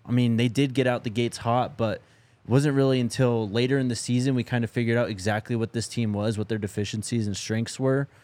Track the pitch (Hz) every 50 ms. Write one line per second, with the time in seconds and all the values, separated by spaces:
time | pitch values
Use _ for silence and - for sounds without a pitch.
0 | - - 120 123 123 117 113 110 120 123 98 131 143 135 120 135 127 127 123 113
1 | - 117 101 120 120 113 - - - 117 120 127 117 - - - 113 107 98 -
2 | - _ _ _ _ _ _ _ - - 117 139 143 151 135 139 135 135 131 127
3 | 120 110 - - 131 123 120 113 110 98 98 120 123 127 139 135 131 123 113 -
4 | - - 123 123 127 139 131 123 113 - 127 120 117 - - 123 117 117 117 120
5 | 120 95 110 92 92 107 104 110 - - 120 113 113 107 - 117 107 - - 120
6 | 117 107 104 101 104 113 107 104 104 - 113 107 104 98 - 107 101 - - 110
7 | - - 120 113 107 104 98 - - - 110 113 117 - - - 131 131 135 139
8 | 143 - - -